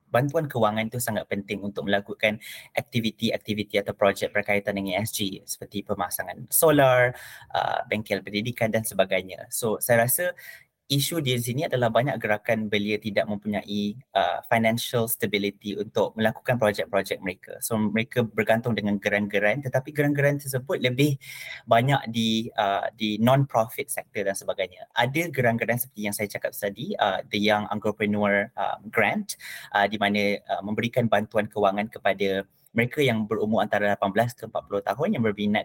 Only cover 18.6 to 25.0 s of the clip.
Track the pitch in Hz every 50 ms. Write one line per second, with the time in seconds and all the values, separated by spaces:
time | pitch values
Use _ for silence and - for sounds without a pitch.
18.6 | 117 123 110 101 104 101 104 98 - 104 101 101 104 101 104 98 104 104 113 143
19.6 | 139 127 - 131 - 151 151 143 143 147 147 143 139 143 143 139 143 135 135 123
20.6 | 131 - 180 147 131 127 123 131 147 151 139 - - - - - - - - -
21.6 | - 120 117 117 123 139 139 - - 113 113 117 113 113 110 110 113 - - 110
22.6 | 104 98 98 92 - - - - 110 107 107 104 117 127 135 135 139 - - 117
23.6 | 113 113 - - 107 - - - - _ - 107 95 95 95 - 98 95 92 98
24.6 | 95 90 - - - - - 120